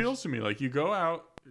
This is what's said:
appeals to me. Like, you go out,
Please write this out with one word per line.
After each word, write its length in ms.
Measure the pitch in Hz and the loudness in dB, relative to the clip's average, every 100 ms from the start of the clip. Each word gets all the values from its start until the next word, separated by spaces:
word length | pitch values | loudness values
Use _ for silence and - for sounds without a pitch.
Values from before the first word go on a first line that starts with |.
appeals 220 | 240 269 | 2 0
to 40 | 175 | -4
me. 100 | 120 | -2
Like, 180 | 107 107 | 0 0
you 80 | 135 | 0
go 240 | 143 165 | 0 0
out, 380 | 202 165 165 - - - | 2 0 -2 -8 -20 -20